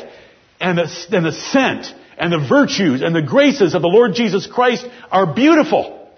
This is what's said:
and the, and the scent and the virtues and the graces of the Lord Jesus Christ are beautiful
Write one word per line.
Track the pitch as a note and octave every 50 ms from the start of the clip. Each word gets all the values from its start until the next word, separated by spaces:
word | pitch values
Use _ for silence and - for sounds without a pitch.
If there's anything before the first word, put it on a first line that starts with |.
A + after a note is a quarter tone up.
| - - - - - - _ _ _ _ _ _
and | D#3+ F#3 F3
the, | E3+ E3 D3+ - - - -
and | G#3+ F3+ D#3+
the | D#3+
scent | - - - - - C4+ B3+ F#3+ - - - - - - - _ _ -
and | D#3+ E3+
the | E3+ D#3+ C#3 A#2
virtues | A#3 D4 C4 - - F#3+ G3 D3+ B2 C3
and | E3 E3+ E3
the | E3
graces | D3+ A#2+ G3 C#4 D4 C#4 - - G3 D#3 F3
of | F#3
the | - F3+
Lord | F#3 A#3 B3 A#3 D#3+
Jesus | A3 A#3+ G3+ F#3+ F#3+ - -
Christ | - A#3+ B3 B3+ A#3+ A#3+ - - - - - -
are | F3+ F#3+ F#3+ D#3+
beautiful | - A3 C4+ D#4 E4+ D4+ B3+ - G#3 - - - - - - - _